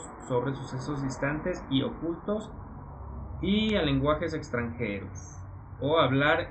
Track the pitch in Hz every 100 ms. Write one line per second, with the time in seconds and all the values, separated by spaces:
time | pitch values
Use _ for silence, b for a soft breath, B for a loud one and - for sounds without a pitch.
0 | - - - 123 135 131 - 131 147 143
1 | 135 - 139 151 180 - - 135 117 -
2 | 160 170 - 214 - - - - - -
3 | - - - - 175 208 214 202 151 135
4 | 143 151 165 156 - 120 117 - 110 98
5 | 95 - - - - - - - 135 165
6 | 135 135 147 165 170